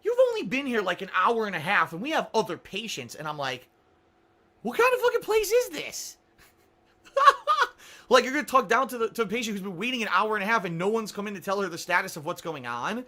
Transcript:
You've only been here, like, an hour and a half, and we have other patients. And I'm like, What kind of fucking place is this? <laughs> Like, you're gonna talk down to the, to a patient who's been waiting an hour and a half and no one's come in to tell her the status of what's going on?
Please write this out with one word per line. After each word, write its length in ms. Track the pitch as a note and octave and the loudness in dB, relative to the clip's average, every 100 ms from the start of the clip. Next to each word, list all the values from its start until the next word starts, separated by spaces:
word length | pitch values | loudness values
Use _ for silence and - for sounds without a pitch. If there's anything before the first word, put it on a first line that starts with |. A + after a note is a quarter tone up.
You've 160 | G4 A#4+ B4+ | -2 4 4
only 140 | A4+ | 4
been 220 | C4+ B3+ | -2 -2
here, 160 | C#4 A#3 | 0 -2
like, 200 | F#3 F3 | 0 -2
an 80 | F#3 | -2
hour 320 | - F#3 A#3 G#3+ | 2 2 2 0
and 80 | |
a 40 | F3+ | -4
half, 340 | D3+ G3+ E3 | 0 2 2
and 80 | E3 | -2
we 100 | B3+ | -2
have 180 | D#4 G3 | -2 0
other 240 | A3 G#3+ D#3+ | 0 0 -4
patients. 580 | - G3 A3+ - A#2+ | -8 -10 -8 -10 -10
And 120 | - D#3 | -10 -8
I'm 100 | D3+ | -4
like, 300 | C3+ B2+ - _ _ _ _ _ _ _ _ _ | -4 -6 -10 _ _ _ _ _ _ _ _ _
What 160 | A3 A#3+ | -8 2
kind 160 | A#4+ | 4
of 80 | B4+ | 4
fucking 200 | A#4 A#4 | 2 0
place 300 | - A4 G4 | 2 0 4
is 180 | A#4 A#4+ | 2 2
this? 480 | D4 A#2+ - - - _ _ - _ _ _ _ _ | -6 -10 -10 -12 -16 _ _ -20 _ _ _ _ _
<laughs> 640 | - - C#5 - - D5+ B4 - - - - | -6 6 6 6 0 0 0 -2 -20 -20 4
Like, 140 | B3+ | 4
you're 100 | A#3+ | 4
gonna 120 | C#4 | -2
talk 240 | C#4 C4 G#3 | 2 2 4
down 180 | A3+ C4 | 2 0
to 80 | B3 | -2
the, 120 | A3+ | -4
to 140 | - | -2
a 20 | |
patient 300 | A3 A3+ A3+ | -4 -2 -4
who's 80 | G3+ | -6
been 140 | F#3+ E3+ | -8 -6
waiting 260 | A3+ B3+ | -4 -4
an 60 | G#3 | 0
hour 220 | F3 G#3+ | 2 2
and 80 | G#3+ | 0
a 40 | G3 | 0
half 180 | A3+ | 0
and 120 | F#3 E3 | 0 -2
no 100 | F#3 | 0
one's 240 | A3 G#3+ | 0 -4
come 160 | - G3+ | -8 -8
in 60 | |
to 80 | G3 | -8
tell 180 | D#3+ G3 | -4 -2
her 60 | G3 | -2
the 100 | E3 | -4
status 380 | - F3 F#3+ F3 | 0 0 0 -8
of 80 | |
what's 160 | D3+ F3 | -8 -6
going 260 | E3+ D3+ B2 | -6 -8 -6
on? 360 | A#2+ C#3 A3 | -4 -4 -6